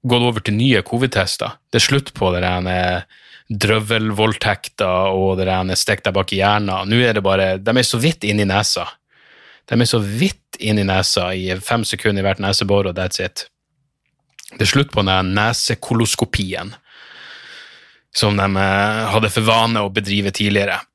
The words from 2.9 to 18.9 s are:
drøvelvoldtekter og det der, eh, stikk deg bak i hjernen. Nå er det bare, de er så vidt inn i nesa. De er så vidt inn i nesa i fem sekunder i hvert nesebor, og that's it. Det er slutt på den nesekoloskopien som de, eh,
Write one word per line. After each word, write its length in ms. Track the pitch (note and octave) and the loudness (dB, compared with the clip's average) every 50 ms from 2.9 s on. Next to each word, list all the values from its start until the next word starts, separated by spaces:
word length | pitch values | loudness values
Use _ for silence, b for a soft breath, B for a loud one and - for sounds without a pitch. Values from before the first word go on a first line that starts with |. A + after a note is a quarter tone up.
| F2+ F2 - B B B B B B B B _ | -2 -4 -6 B B B B B B B B _
drøvelvoldtekter 1600 | A2+ G2 - G#2 G#2+ A2 G#2 G#2 A#2 A2 A2 G#2+ G#2 G2+ A2 A2+ G#2 - - A2 G2 - - - _ - G#2 F#2 F#2 F#2 F#2+ G2 | -4 -2 0 2 2 0 0 0 -2 0 0 -2 0 2 2 0 0 0 -2 -2 -2 -2 -6 -16 _ -2 0 0 2 2 2 2
og 260 | F#2+ F#2+ F#2+ F#2+ F#2+ | 2 2 2 0 0
det 100 | F#2 F#2 | 0 0
der, 240 | F#2 F#2 F#2 F#2 F#2 | 0 0 0 0 0
eh, 40 | F#2 | -2
stikk 280 | - - - G#2 - _ | -2 0 0 -2 0 _
deg 100 | G#2 F#2+ | -2 0
bak 180 | G2 F#2+ - | 0 -2 0
i 60 | G#2 | 0
hjernen. 500 | F#2+ G2 G2+ G#2 G#2 G#2 G2 F#2 F#2+ G2 | 0 2 2 2 2 0 -2 -2 -4 -2
Nå 160 | G2 A2 A#2+ B2 | 2 2 4 4
er 100 | A#2 G#2+ | 4 2
det 100 | G#2 F#2+ | 2 2
bare, 340 | F#2+ F#2+ F#2+ F#2+ F#2 F#2+ | 2 2 2 2 0 0
de 140 | F#2+ G2 A2 | -2 0 0
er 120 | A#2 B2+ A#2+ | 2 2 2
så 160 | - - A#2 | 2 0 0
vidt 240 | A#2+ E3 E3 _ - | 0 0 -2 _ -4
inn 160 | G#2 G2+ G#2 | -2 0 0
i 60 | G#2 | 0
nesa. 420 | F#2+ F#2+ G2+ G#2+ - - F#2 E2+ - - _ _ b b b b b b b b b b b b | 2 2 0 0 0 -2 -4 -6 -8 -12 _ _ b b b b b b b b b b b b
De 80 | - - | -2 0
er 100 | A#2 B2 | 2 2
så 140 | A#2 - A#2 | 2 2 0
vidt 420 | G#2 G2 G#2 A#2 E3+ G3 - _ _ _ - - | -2 -2 -2 0 -2 -2 -2 _ _ _ -14 -6
inn 180 | - G#2+ G#2+ G#2 | -2 0 0 0
i 60 | G2 | 2
nesa 440 | G2 F#2+ F#2+ F#2 - - - F2+ F2+ F#2+ | 2 0 0 0 0 0 0 -2 -2 -4
i 160 | F#2 F#2 F#2 F#2 F#2 | -4 -4 -4 -4 -6
fem 240 | - - A#2+ A#2 G#2+ | -4 -2 -2 -2 -2
sekunder 380 | - - G2 - G#2+ G2+ G2 F#2+ | -4 -6 -2 -2 -2 0 2 0
i 40 | |
hvert 120 | G2 F2+ - | 0 0 0
nesebor, 480 | G2 G2 G2+ - - G2 G2+ G2+ G2 | 0 0 0 0 2 2 2 2 2
og 80 | F#2+ E2+ | 0 -2
that's 240 | F#2+ F#2 F#2 - - F#2+ | -4 -4 -4 -4 -4 -6
it. 220 | F2+ _ - - - _ _ _ _ _ _ _ _ _ _ _ _ _ _ _ _ _ - - - | -6 _ -10 -14 -14 _ _ _ _ _ _ _ _ _ _ _ _ _ _ _ _ _ -20 -20 -20
Det 140 | - - G#2+ | -4 -2 -2
er 60 | G2+ | 2
slutt 200 | - C3+ C#3+ C#3+ | 2 2 0 2
på 120 | - G#2+ G2+ | 0 0 2
den 280 | F#2+ F#2+ F#2+ F#2 F#2 F#2+ | 2 2 2 2 0 0
nesekoloskopien 1400 | G#2 G#2+ A2+ A#2+ - - - F#2+ - - - A#2+ A2+ A2+ G#2 - - - - - - G2+ F#2 F#2 - F2 G#2 - B B B B B B B B B B B B B B B B B B B B B B B B B B B _ | 2 2 2 0 0 -2 -2 -4 -4 -2 -2 0 0 2 0 0 -2 -2 -2 -2 -4 -4 -4 -6 -8 -10 -12 -14 B B B B B B B B B B B B B B B B B B B B B B B B B B B _
som 220 | - - G#2 G2+ | 0 0 2 2
de, 80 | G#2 G2 | 2 2
eh, 580 | G2 G2 F#2+ G2 F#2+ F#2+ G2 G2+ G#2+ | 2 2 2 2 2 2 2 0 0